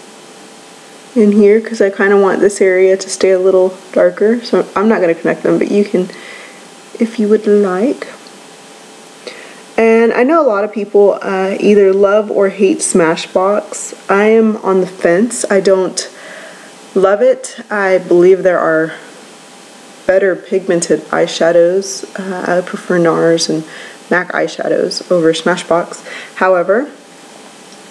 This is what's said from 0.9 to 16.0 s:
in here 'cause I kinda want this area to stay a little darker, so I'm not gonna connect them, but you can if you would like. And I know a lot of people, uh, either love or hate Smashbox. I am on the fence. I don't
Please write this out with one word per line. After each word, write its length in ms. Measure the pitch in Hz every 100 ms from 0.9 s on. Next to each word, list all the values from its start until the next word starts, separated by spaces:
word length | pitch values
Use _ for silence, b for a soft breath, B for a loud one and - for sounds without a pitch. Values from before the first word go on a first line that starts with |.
| - -
in 180 | 254 208
here 280 | 208 202 214
'cause 200 | 220 226
I 100 | 196
kinda 260 | 196 202 202
want 240 | 196 -
this 200 | 196 -
area 360 | 190 185 190 190
to 120 | -
stay 200 | - 190
a 80 | 185
little 360 | 185 185 185 185 -
darker, 480 | - 180 180 208 240
so 200 | - 185 - -
I'm 120 | 214
not 120 | 202
gonna 140 | 180
connect 280 | 170 160 170
them, 160 | - 170
but 120 | -
you 140 | 202
can 260 | 202 190 185 B B B B B B - - -
if 180 | 226 -
you 100 | 208
would 180 | 214 208
like. 600 | 208 196 180 240 - - - - - - - - - - - - - B B B B - -
And 360 | 226 226 233
I 120 | -
know 160 | 254 330
a 80 | 285
lot 160 | 196
of 80 | 208
people, 460 | 220 202 202 202 -
uh, 320 | 196 190 190 202
either 320 | 196 208 196
love 400 | 190 196 208 208
or 160 | - 196
hate 320 | 185 196 -
Smashbox. 1120 | - 190 160 160 - 196 185 208 - - - - -
I 140 | 196
am 320 | 214 226 220 214
on 160 | - 190
the 80 | 180
fence. 560 | - 170 175 233 - -
I 120 | 196
don't 480 | 190 190 180 -